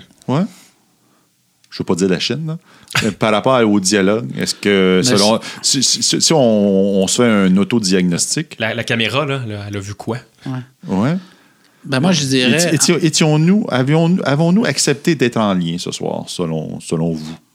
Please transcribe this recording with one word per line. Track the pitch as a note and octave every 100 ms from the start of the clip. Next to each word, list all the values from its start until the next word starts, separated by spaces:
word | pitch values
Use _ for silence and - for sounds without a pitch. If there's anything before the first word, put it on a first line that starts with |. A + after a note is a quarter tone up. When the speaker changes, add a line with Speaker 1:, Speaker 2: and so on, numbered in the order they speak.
| - _ -
Speaker 1:
Ouais. | C3 G#3 - - _ _ _ _ _ _ _ _ _ _
Je | -
veux | -
pas |
dire | F2+ F#2+
la | F2
Chine, | - D#3+ D#3+
là. | D#3+ - - - -
Mais | A2
par | - A2
rapport | G#2+ C3 C3 A2
au | G2+
dialogue, | F#2 G#2 F#2+ A2 C3 G#2+
est-ce | G#2 -
que, | G2+ G2+ F#2 F#2
Speaker 2:
Mais | B2+ G#2
Speaker 1:
selon, | G#2 A2 - -
si, | - C#3
si, | A#2+ -
si, | - E3
si | -
on, | D#3+ B2 G#2+ G2+ F#2+ G2 G2
on | F#2+
se | -
fait | B2
un | G#2+ F#2+ F#2
autodiagnostic | F#2+ A#2+ G2+ F#2+ F2+ E2 - - D#3+ -
Speaker 3:
La, | A2
la | A2
caméra, | A2+ A#2+ A2 B2
là, | D3 C#3 A#2
là, | G#2 G2+
elle | G#2
a |
vu | G2
quoi ? | G2+ - A#2 - _
Speaker 2:
Ouais. | - B2+ B2 _ -
Speaker 1:
Ouais. | F#2 A#2+ F3+ - - _ _ _ _
Speaker 2:
Ben, | D#3+ C3
moi, | D#3+
je | F3
dirais | C#3 C3 B2+ D3 E3+ D#3
Speaker 1:
Éti-, | -
éti-, | E3 D#3
étions-nous, | - D#3+ D3+ D#3+ G#3 -
avions-nous, | B2 C3 D#3 E3+ F#3
avons-nous | - C#3+ E3 F#3
accepté | - C3+ - C#3 - D3
d'être | B2 A#2
en | G#2+
lien | F#2 E2+ F2
ce | -
soir, | E2 E2+ D#2 -
selon, | - E2+ D#2+ D#2+ -
selon | - E2 E2
vous ? | D#2+ D#2 D#2+ _